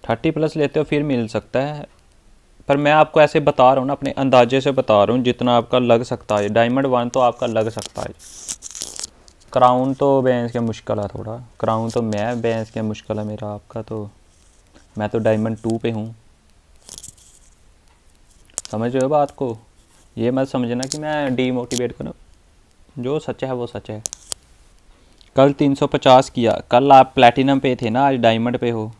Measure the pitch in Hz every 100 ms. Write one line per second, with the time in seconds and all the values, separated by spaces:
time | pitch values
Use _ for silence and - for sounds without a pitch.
0 | - 117 165 156 156 156 143 - 151 151
1 | 147 131 110 107 - 123 139 147 143 _
2 | _ _ _ _ _ _ - 143 143 151
3 | 151 - 147 160 147 - 127 135 131 143
4 | 139 139 135 127 120 135 139 131 127 107
5 | 101 123 123 120 123 120 117 127 123 117
6 | 123 120 - 104 104 107 117 131 139 123
7 | 120 131 123 117 120 113 110 110 - -
8 | - - - - - - - - - -
9 | - _ - _ - - 123 127 131 131
10 | 143 139 131 123 120 120 117 107 - 107
11 | 101 104 104 113 120 _ 120 110 113 120
12 | 113 104 107 123 113 113 110 - 110 107
13 | - 107 107 104 104 104 _ 117 110 113
14 | 104 _ _ _ _ _ _ _ _ -
15 | 107 113 110 110 110 110 113 113 120 110
16 | 110 113 _ _ _ _ _ _ - -
17 | - - - - _ _ _ _ _ _
18 | _ _ _ _ _ - - 107 117 131
19 | 131 151 143 - 131 110 - _ _ _
20 | _ - 117 131 135 135 120 120 131 151
21 | 151 151 143 123 127 127 123 127 123 -
22 | 151 - - _ _ _ _ _ _ -
23 | 123 151 - 165 131 127 120 - - 107
24 | 110 - - - _ _ _ _ _ _
25 | _ _ - - 135 143 147 135 143 143
26 | - 131 135 - 113 - - 120 139 135
27 | 131 - 123 127 131 139 135 127 117 113
28 | 139 135 117 113 117 120 120 117 110 117